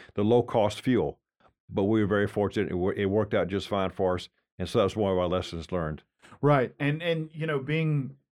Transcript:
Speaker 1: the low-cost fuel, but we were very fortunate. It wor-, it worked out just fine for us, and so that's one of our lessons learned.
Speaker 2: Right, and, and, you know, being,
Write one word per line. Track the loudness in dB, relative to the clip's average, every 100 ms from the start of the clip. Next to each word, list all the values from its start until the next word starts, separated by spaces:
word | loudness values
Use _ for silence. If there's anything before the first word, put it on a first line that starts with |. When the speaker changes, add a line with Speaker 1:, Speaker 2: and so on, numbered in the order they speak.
| -12
Speaker 1:
the | -2
low-cost | 4 4 4 2 2 0
fuel, | 0 2 0 -4 _ _ _ _ -8
but | -2
we | 2 2
were | 2
very | 2 0
fortunate. | 0 -2 0 -2
It |
wor-, | 0 -2
it | 0 0
worked | 0 0
out | 0 0
just | -2 -2
fine | -2 -2
for | -2 -2 -2
us, | -6 _ _ -10
and | -2
so | 2
that's | 2 2
one | 0
of | 2
our | 2
lessons | 0 -2 -8 -6
learned. | -4 -4 -6 -12 _ -20 -2
Speaker 2:
Right, | 2 2 0 -2
and, | -4 -2
and, | -2 -2 -4
you | -8 -4
know, | -4
being, | -2 -2 0 0 -4 -10 _